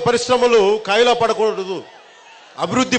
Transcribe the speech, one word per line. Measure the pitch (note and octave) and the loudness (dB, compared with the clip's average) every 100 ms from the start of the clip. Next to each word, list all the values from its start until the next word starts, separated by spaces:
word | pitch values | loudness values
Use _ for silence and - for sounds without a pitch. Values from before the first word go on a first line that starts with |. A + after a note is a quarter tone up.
| A#3 | 0
పరిశ్రమలు | A#3+ A#3+ B3+ B3 A#3 G3 G#3+ G#3+ | 0 0 2 4 4 2 0 0
కాయిలా | G3+ A#3+ A#3 | 0 2 2
పడకూడదు, | A3+ A3 A3 F#3 F#3+ F3+ A2+ - - - - - - - | 0 0 -2 -2 -6 -10 -12 -20 -20 -20 -20 -20 -20 -10
అభివృద్ధి | E3+ A#3 B3+ | -4 -2 -2